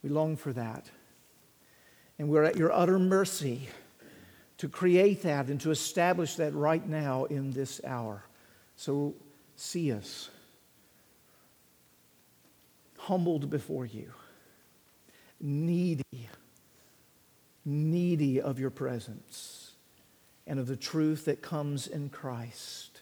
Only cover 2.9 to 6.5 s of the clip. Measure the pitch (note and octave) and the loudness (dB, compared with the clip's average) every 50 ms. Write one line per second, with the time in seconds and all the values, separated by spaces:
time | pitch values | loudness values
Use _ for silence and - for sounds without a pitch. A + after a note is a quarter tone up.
2.9 | F#3 F#3+ F#3 F#3 F#3+ F#3+ G3 F#3 - - D3+ C3+ A#2+ B2 C3+ - - - - - | 6 6 6 6 6 4 4 2 0 -4 -2 -2 -4 -4 -6 -12 -14 -18 -20 -20
3.9 | - _ - - - - - - - - - _ _ - - D3+ - - F3+ F3+ | -20 _ -20 -20 -20 -20 -20 -20 -20 -20 -20 _ _ -8 -8 -8 -4 2 4 6
4.9 | F3 F3+ F#3+ G#3 G3+ - - F3 D3 C#3+ C#3 B2 C#3+ C#3 - D#3 D#3 - - - | 8 8 8 8 6 4 2 0 0 2 0 0 -2 -2 0 0 0 0 -2 -4
5.9 | - F#3 E3+ F3 F3+ F3 F3 D3 - - E3 D3+ | 2 2 4 4 4 2 0 -2 -2 -2 -2 -2